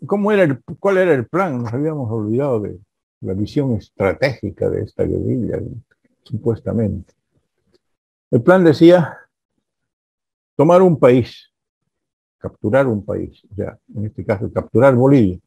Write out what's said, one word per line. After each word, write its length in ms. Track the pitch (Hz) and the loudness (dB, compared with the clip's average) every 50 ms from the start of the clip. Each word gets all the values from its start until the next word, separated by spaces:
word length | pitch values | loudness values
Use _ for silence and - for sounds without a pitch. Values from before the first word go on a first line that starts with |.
| - | -6
cómo 260 | 135 202 208 202 208 | -6 -4 -4 -2 0
era 120 | 214 196 185 | 2 2 2
el, 180 | 147 135 - - - 165 - | 2 0 -4 -8 -14 -18 -6
cuál 200 | - 196 196 185 | -4 0 0 2
era 160 | 190 180 151 | 2 2 2
el 120 | 131 113 | 0 -2
plan? 380 | - - 170 196 175 131 120 120 | -4 -4 -4 -4 -2 -4 -6 -8
Nos 100 | 110 117 | -8 -6
habíamos 380 | 135 147 160 156 147 127 107 | -6 -6 -4 -6 -6 -6 -6
olvidado 480 | 113 113 104 104 113 123 143 143 123 107 | -6 -6 -4 -4 -2 -2 -2 -2 -2 -4
de 200 | 101 92 90 95 101 _ _ _ _ _ _ _ | -4 -8 -12 -14 -20 _ _ _ _ _ _ _
la 120 | - 101 95 | -10 -8 -6
visión 380 | 98 104 104 - 147 139 131 | -6 -6 -4 -2 -2 -2 -2
estratégica 1000 | 117 98 - _ _ _ 101 95 87 - - 143 117 - - 101 - - 101 95 | -2 -4 -6 _ _ _ -2 -2 0 0 -2 -2 -2 -4 -8 -12 -8 -6 -4 -4
de 140 | 92 92 101 | -4 -4 -6
esta 200 | - - - 92 | -8 -6 -6 -4
guerrilla, 540 | 85 90 90 90 107 127 127 101 87 87 90 98 - - 117 - _ _ _ _ _ _ _ | -2 -2 -4 -4 -4 -4 -4 -4 -6 -6 -6 -8 -10 -14 -16 -20 _ _ _ _ _ _ _
supuestamente. 920 | _ - - 110 - 120 110 - - 98 98 113 113 98 92 90 85 - _ _ _ _ _ _ _ _ _ _ _ _ _ _ _ _ _ _ _ _ _ _ _ _ | _ -12 -12 -6 -4 -4 -4 -4 -6 -6 -4 -2 -2 -4 -4 -6 -10 -16 _ _ _ _ _ _ _ _ _ _ _ _ _ _ _ _ _ _ _ _ _ _ _ _
El 120 | - 120 | -2 0
plan 220 | 117 175 180 190 175 | 2 4 4 4 4
decía 540 | 165 139 - 165 170 180 180 151 - - - - _ _ _ _ _ _ _ _ _ _ _ _ _ _ _ _ _ _ _ _ _ _ _ _ _ _ | 4 4 6 6 6 6 6 4 0 -6 -14 -20 _ _ _ _ _ _ _ _ _ _ _ _ _ _ _ _ _ _ _ _ _ _ _ _ _ _
tomar 260 | - 143 165 175 180 | 0 2 4 6 6
un 180 | 190 180 160 123 | 6 4 4 4
país, 500 | 147 127 127 131 113 - - - _ _ _ _ _ _ _ _ _ _ _ _ _ _ _ _ _ _ _ _ | 4 4 4 4 2 -2 -8 -16 _ _ _ _ _ _ _ _ _ _ _ _ _ _ _ _ _ _ _ _
capturar 500 | - 92 - _ - 107 113 135 139 131 | -14 -14 -12 _ -4 0 2 2 2 2
un 160 | 110 104 95 | 0 -4 -4
país, 360 | - 95 92 90 87 - _ _ _ | -6 -8 -8 -8 -10 -14 _ _ _
o 40 | 101 | -10
sea, 220 | 95 98 92 - _ _ _ 233 | -10 -8 -8 -10 _ _ _ -12
en 100 | 110 104 | -10 -10
este 200 | 107 - - 90 | -10 -10 -10 -6
caso, 260 | - 104 95 110 - | -4 -4 -4 -4 -6
capturar 440 | - - 85 - - 110 131 139 131 | -8 -8 -10 -2 0 2 4 4 4
Bolivia. 440 | 120 131 135 143 135 107 92 90 90 - | 4 4 4 4 4 4 2 -2 -6 -12